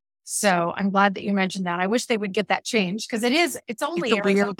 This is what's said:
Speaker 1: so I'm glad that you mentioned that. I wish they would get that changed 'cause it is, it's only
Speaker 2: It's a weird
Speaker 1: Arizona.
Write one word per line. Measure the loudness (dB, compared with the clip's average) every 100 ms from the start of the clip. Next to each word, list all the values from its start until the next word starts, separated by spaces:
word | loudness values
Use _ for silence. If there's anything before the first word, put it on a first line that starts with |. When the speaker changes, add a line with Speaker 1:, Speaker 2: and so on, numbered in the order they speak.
| _ _
Speaker 1:
so | -10 0 2 2 2 0
I'm | 0
glad | 4 2
that | 2
you | -2
mentioned | 0 0 -2 -4
that. | -2
I | 0
wish | 0 0
they | -2
would | 0
get | -2 0
that | -2
changed | 0 0 0 -2 -6
'cause | -2
it | 0
is, | 2 0 -2 -10
it's | -6
only | -4 -2 0
Speaker 2:
It's | 2
a |
weird | 2 2
Speaker 1:
Arizona. | 2 2